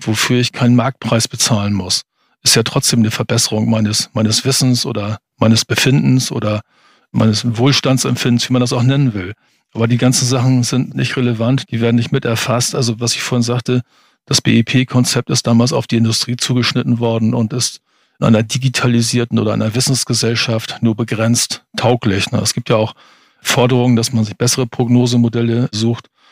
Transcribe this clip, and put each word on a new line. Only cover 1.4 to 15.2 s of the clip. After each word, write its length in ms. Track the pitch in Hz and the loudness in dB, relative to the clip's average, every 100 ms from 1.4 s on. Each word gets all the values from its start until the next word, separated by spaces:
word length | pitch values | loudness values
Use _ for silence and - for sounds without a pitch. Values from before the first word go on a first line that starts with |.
| - 110 101 | 0 0 0
muss, 300 | 101 92 - - _ _ _ | -2 -2 -6 -6 _ _ _
ist 140 | - 120 | 0 2
ja 80 | |
trotzdem 340 | 113 139 - 120 | 0 -2 0 2
eine 140 | 107 | 0
Verbesserung 580 | - 113 117 - 107 113 | 0 -2 -2 -2 -2 0
meines, 400 | 113 104 107 - | 0 0 -2 -4
meines 320 | 131 107 110 | -2 0 0
Wissens 400 | 131 135 131 123 | 0 0 2 0
oder 340 | 139 107 101 110 _ - | -2 -6 -6 -8 _ 0
meines 260 | 110 113 | 2 2
Befindens 680 | - 113 127 139 135 127 - | 0 0 2 2 4 2 0
oder 300 | - 107 107 - _ _ _ _ | -4 -4 -4 -8 _ _ _ _
meines 440 | - 110 104 123 110 | 0 2 2 -2 2
Wohlstandsempfindens, 920 | 131 135 139 131 135 123 127 120 - | 2 2 0 0 0 -2 0 0 0
wie 40 | |
man 80 | 127 | 0
das 120 | 123 | 0
auch 100 | 131 | 0
nennen 320 | 120 139 135 | 2 2 0
will. 200 | 104 90 - _ _ _ | -2 -8 -12 _ _ _
Aber 120 | 113 117 | -2 0
die 120 | 120 | 2
ganzen 280 | 127 127 123 | 2 2 0
Sachen 360 | 131 127 127 | 0 2 2
sind 340 | 117 127 - 135 | 0 -2 -2 -4
nicht 200 | 127 - | -4 -2
relevant, 540 | 120 113 113 135 - | -2 0 0 -2 -2
die 100 | 113 | -2
werden 160 | 117 120 | 2 2
nicht 140 | 117 | 2
mit 140 | 135 | -2
erfasst. 500 | 120 113 - 120 - | -2 -2 -2 -2 -2
Also 260 | 151 120 110 | -2 -2 -2
was 140 | 117 | -4
ich 80 | - | -4
vorhin 200 | - 123 | -2 0
sagte, 400 | 120 120 - 123 - _ _ _ | 0 -2 0 -2 -2 _ _ _
das 160 | - 135 | -4 -2
B-I-P-Konzept 880 | 120 113 113 131 127 123 120 123 | 2 2 2 0 2 2 2 0